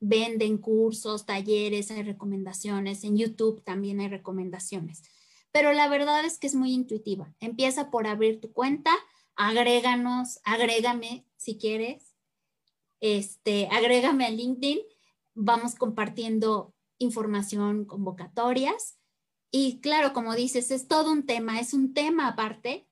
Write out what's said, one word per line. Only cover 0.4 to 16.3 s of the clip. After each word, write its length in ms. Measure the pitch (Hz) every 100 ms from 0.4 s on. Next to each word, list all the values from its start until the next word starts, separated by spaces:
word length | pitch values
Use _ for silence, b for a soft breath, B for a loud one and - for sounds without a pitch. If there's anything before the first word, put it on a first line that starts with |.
| 214 214
cursos, 680 | 226 220 226 226 214 214 214
talleres, 640 | 202 202 208 208 208 202
hay 140 | 220
recomendaciones. 1000 | 208 202 202 196 190 196 208 196 196 202
En 140 | 208 208
YouTube 440 | 226 220 220 220
también 360 | - 185 202 202
hay 80 | 202
recomendaciones. 920 | 196 - 190 185 180 - 190 165 160 b b b b _ 302
Pero 160 | 294
la 160 | 294 294
verdad 340 | 285 285 302 320
es 120 | -
que 100 | 277
es 60 |
muy 200 | 269 254
intuitiva. 600 | 254 247 214 214 190 160 -
Empieza 500 | 226 233 262 269 285
por 160 | 233 214
abrir 360 | 214 220 220
tu 100 | -
cuenta, 380 | - 262 285 320 349 b b b -
agréganos, 1000 | 208 226 240 240 247 247 247 247 247 -
agrégame 800 | 208 226 233 226 240 240 226 247 - -
si 180 | - 214
quieres. 580 | 220 220 226 285 - _ _ _ _ _ _ _ _ _
Este, 680 | 214 202 202 - - 202 196
agrégame 540 | 214 233 247 262 269 240
a 40 |
LinkedIn, 500 | 220 247 247 277 311 427 b b _ _
vamos 420 | 226 208 233 240
compartiendo 1000 | - 240 220 208 - 226